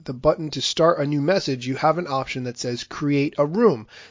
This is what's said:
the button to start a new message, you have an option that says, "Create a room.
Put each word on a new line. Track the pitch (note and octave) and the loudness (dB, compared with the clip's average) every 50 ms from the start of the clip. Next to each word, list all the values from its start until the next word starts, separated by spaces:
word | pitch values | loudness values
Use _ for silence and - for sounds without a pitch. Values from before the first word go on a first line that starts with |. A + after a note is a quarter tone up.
| - | -12
the | - C#3 | -12 -6
button | B2 B2+ D3+ D#3+ - D#3+ D3+ C3+ | 0 2 2 2 2 -2 -8 -6
to | C#3 B2 | -4 -4
start | - - - D#3+ E3 E3+ - | -2 0 4 4 4 4 2
a | C#3+ | 0
new | C#3+ D3 D3 | 0 0 0
message, | C#3 D#3 F#3+ G3 - - C3+ B2+ A#2+ | 2 2 0 0 0 -2 -4 -4 -4
you | B2+ C3+ | -6 -4
have | - - D#3 D#3 E3 | 0 2 2 2 2
an | F3 D3+ | -2 -2
option | C3+ C3+ C3 - - C3+ B2 | -2 -4 -2 -4 -6 -6 -6
that | B2 A#2+ | -8 -8
says, | - - B2+ A#2+ A#2+ - | -6 -6 -6 -6 -6 -8
"Create | - - - D3+ C#3+ C#3+ C#3+ C#3 D#3 - | -10 -8 -4 -2 0 2 2 2 0 0
a | - C#3+ | 0 0
room. | D3 D#3+ G#3 A#3+ G#3+ D3+ A2+ G#2 - - - - - | 0 2 4 4 4 4 2 -4 -14 -20 -20 -20 -20